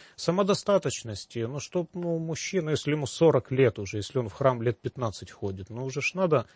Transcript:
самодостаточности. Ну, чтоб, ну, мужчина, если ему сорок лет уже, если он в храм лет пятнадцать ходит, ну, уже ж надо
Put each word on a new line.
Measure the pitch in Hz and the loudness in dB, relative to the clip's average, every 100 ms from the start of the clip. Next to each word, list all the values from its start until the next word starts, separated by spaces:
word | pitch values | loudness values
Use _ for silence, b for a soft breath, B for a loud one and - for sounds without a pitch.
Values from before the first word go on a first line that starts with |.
| B B | B B
самодостаточности. | - 180 196 196 - 196 151 - 117 101 - 117 | -2 2 2 2 2 2 2 -4 -8 -10 -8 -6
Ну, | 113 143 | -4 -6
чтоб, | - 180 170 | -6 -4 -4
ну, | 175 170 165 | -6 -4 -2
мужчина, | 160 156 - 190 156 | -4 -6 -4 -2 0
если | 151 147 | 0 0
ему | 151 139 | -2 -2
сорок | - 165 135 - | 4 6 6 2
лет | 131 131 110 | 4 4 4
уже, | 98 107 | -4 -6
если | 98 135 | -4 -4
он | 113 | -4
в | |
храм | - 131 123 | 2 2 2
лет | 117 117 | 0 -2
пятнадцать | 127 - 117 - - | -6 -4 -6 -6 -14
ходит, | - 101 95 95 | -8 -6 -6 -10
ну, | 113 | -10
уже | 131 135 | -8 -4
ж | - | -4
надо | 180 185 147 107 | 0 2 2 0